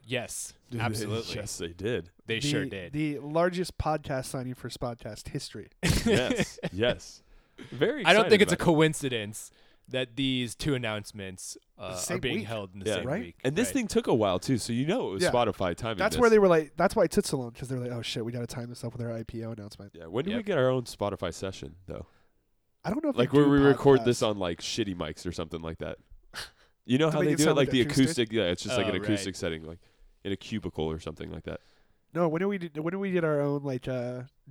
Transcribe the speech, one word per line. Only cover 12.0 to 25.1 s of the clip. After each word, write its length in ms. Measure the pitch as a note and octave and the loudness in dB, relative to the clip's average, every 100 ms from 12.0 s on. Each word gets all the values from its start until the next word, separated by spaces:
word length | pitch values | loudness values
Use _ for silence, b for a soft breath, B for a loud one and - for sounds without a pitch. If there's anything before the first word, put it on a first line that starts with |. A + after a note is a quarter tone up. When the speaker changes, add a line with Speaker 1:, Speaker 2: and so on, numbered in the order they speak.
| - F3 | -6 -4
Speaker 1:
are 40 | |
being 140 | B2+ F#3+ | -2 -2
Speaker 3:
week. 80 | D3 | -4
Speaker 1:
held 260 | A2 G2 | -6 -8
in 60 | F#2+ | -6
the 60 | G2 | -2
Speaker 2:
Yeah. 80 | F#2+ | -2
Speaker 1:
same 100 | A#2 | -2
Speaker 3:
Right? 140 | E3+ | -4
Speaker 1:
week. 140 | F2+ - | -6 -6
Speaker 2:
And 120 | C3 D#3 | -2 0
this 120 | B3 | 0
Speaker 1:
Right. 60 | C4+ | -2
Speaker 2:
thing 120 | A3 | 0
took 200 | A3+ A#3+ | 0 2
a 60 | C#3 | 2
while, 240 | G2+ F#2 | 4 2
too, 180 | - B2 | 0 -2
so 160 | - | 0
you 140 | A#2+ D3 | -2 0
know 220 | A#3+ B2+ | 0 -2
it 40 | |
was 100 | F#2+ | 0
Speaker 3:
Yeah. 60 | F3 | 2
Speaker 2:
Spotify 440 | B2+ A2+ - F#2 E2+ | 4 2 0 -2 -2
timing 240 | A#2 A2+ | -4 -2
Speaker 3:
That's 160 | G#3 - | 0 4
Speaker 2:
this. 60 | |
Speaker 3:
where 100 | A#3 | 6
they 80 | A3 | 8
were 80 | F#3+ | 8
like, 260 | E3 D3+ - | 6 2 0
that's 200 | F3+ A3 | 0 4
why 80 | |
it 80 | E3+ | 2
took 140 | - - | 2 0
so 100 | C#3 | -2
long, 140 | A#2+ | -6
'cause 160 | A2+ B2 | -10 -8
they're 80 | B2+ | -6
like, 120 | A#2+ | -4
"Oh, 100 | A#2+ | -6
shit, 240 | A2 B2+ A2+ | -6 -6 -4
we 60 | |
gotta 160 | A#2+ A#2 | -6 -8
time 220 | B2 A#2+ | -8 -10
this 140 | A#2+ | -10
up 100 | A#2+ | -10
with 80 | A#2+ | -6
our 100 | A#2 | -6
I 80 | A2+ | -6
P 200 | A2 A2+ A2+ | -8 -8 -8
O 60 | |
announcement." 400 | A2+ G#2 - G2+ | -10 -12 -16 -18
Speaker 2:
Yeah, 140 | E2 E2 | -16 -6
when 180 | G2+ E3+ | -4 -2
do 60 | |
we 60 | A#3 | -2
Speaker 1:
Yep. 80 | G#3 | 0
Speaker 2:
get 120 | E3 | 4
our 120 | B2+ | 4
own 160 | C3 A#2 | 2 -2
Spotify 460 | - G2+ F#2+ F2+ | -4 -4 -2 -4
session, 440 | D#2+ F#2+ F#2+ C#2+ E2+ - | -4 -8 -8 -12 -14 -12
though? 220 | - - _ _ _ _ _ _ _ | -12 -12 _ _ _ _ _ _ _
Speaker 3:
I 60 | D#3 | -6
don't 140 | A#3+ | -2
know 80 | D#4+ | 0
if 40 | A#2+ | 0
Speaker 2:
Like, 140 | B2 | 4
Speaker 3:
we 80 | C3+ | 6
Speaker 2:
where 60 | D3 | 6
Speaker 3:
do 60 | |
Speaker 2:
we 160 | C#3+ C#3 | 8 8
record 360 | C3+ C#3 C3+ A#2+ | 8 8 8 6
this 160 | A#2+ | 2
Speaker 3:
podcasts. 80 | A2+ | 0
Speaker 2:
on, 100 | G2+ | 0
like, 200 | F2+ F2 | -2 -2
shitty 340 | - - G2+ F2 | -4 -2 -2 -2
mics 280 | D#2 | -6